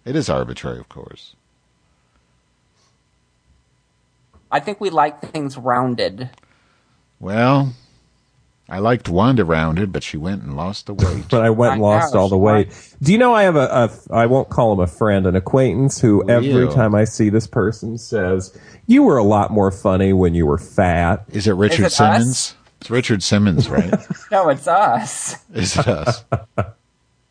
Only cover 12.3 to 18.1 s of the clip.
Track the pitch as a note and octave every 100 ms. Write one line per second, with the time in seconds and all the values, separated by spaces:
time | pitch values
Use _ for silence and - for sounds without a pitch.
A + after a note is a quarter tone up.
12.3 | F#2+ G#2+ G#2+ F#2+ - - - C#3 G#3+ B3
13.3 | A3+ G3 D#3 C3 C3 A2+ - - A2 A#2
14.3 | C3 B2 - A#2 F#2+ F2+ - A2 G2 F#2
15.3 | F2+ F2+ C3+ C3 F#2+ C#3 - B2 G2+ G2
16.3 | A#2+ C3 B2+ B2 C#3 A2 G#2 A2 - G#2+
17.3 | A2 - B2 G2+ A2+ A2 A2+ -